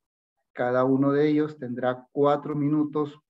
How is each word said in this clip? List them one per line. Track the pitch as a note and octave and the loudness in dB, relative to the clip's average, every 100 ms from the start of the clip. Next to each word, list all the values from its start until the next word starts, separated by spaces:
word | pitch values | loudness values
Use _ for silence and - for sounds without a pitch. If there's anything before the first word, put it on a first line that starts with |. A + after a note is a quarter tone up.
| _ _ _ _ _ | _ _ _ _ _
cada | - B2 B2+ | -6 -2 0
uno | C3 C3+ C#3 | 2 2 2
de | C#3+ D3+ | 2 2
ellos | D3+ D3+ D3+ | 2 -2 -6
tendrá | B2 B2 B2+ B2+ - | -10 -4 -2 -4 -6
cuatro | D3 C#3+ C#3+ D3 D3+ | 0 2 2 -2 -4
minutos | C#3+ D3+ D3 D3+ D3 - _ | 0 0 0 -2 -6 -8 _